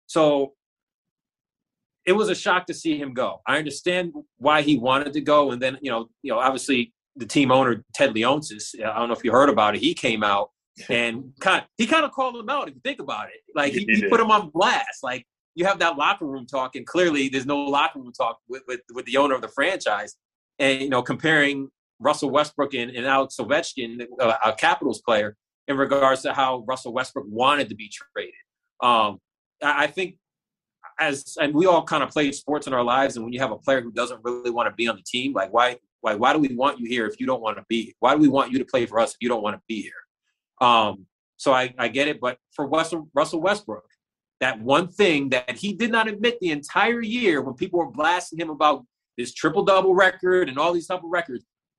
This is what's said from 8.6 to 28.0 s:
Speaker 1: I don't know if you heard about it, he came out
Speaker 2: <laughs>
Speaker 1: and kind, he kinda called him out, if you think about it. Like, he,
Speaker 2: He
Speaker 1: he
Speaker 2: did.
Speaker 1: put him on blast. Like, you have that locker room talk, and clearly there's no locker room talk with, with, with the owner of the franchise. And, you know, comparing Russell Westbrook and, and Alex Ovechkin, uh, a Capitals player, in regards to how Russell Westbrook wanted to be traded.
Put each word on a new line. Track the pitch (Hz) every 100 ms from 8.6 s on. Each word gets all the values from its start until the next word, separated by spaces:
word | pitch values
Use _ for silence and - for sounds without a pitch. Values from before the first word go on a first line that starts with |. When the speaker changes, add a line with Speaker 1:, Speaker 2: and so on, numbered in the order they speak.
| - -
Speaker 1:
I | 110 110
don't | 120
know |
if | 113
you | 117
heard | 120 143
about | 107 107 101
it, |
he | 139
came | 170 131 110
out | 104 101 - _ _
Speaker 2:
<laughs> | - -
Speaker 1:
and | 117 117 117 127 -
kind, | 190 170 - -
he | 220
kinda | 320 294
called | - 262
him | 240 220
out, | 285 175
if |
you | 131
think | 262 277
about | 196 107 95
it. | 110 _
Like, | 151 143
he, | 190
Speaker 2:
He | 208
Speaker 1:
he | 208
Speaker 2:
did. | -
Speaker 1:
put | 233
him | 214
on | 214 156
blast. | 165 208 196 - -
Like, | 127 127 - _ _
you | 160 185
have | 185
that | 170 143
locker | 160 202 151
room | 135 120
talk, | 135 127 131
and | 117
clearly | 170 180 147 135
there's | 131
no | 127 143
locker | 143 139 160 143
room | 123
talk | 120 120 113 -
with, | 131 -
with, | 123 -
with | 120
the | 120 131
owner | 143
of | 131
the | 110
franchise. | - 160 185 117 104 104 - _ _ _ -
And, | 135 135
you | 139
know, | 127
comparing | 123 123 156 156 143 139 135 _ _ -
Russell | 131 147 143
Westbrook | 139 147 - 135
and, | 127 120
and | 123 131
Alex | 135 135 -
Ovechkin, | 107 151 - - 117 120 120 -
uh, | 117 110 110
a |
Capitals | - 165 160 143 110
player, | - 107 107 104 _ _ -
in | 135
regards | 135 139 135 131
to | 143
how | 135 131 127 113
Russell | 127 123
Westbrook | 120 - - 101
wanted | 110 127 143 113
to |
be | 104 104
traded. | -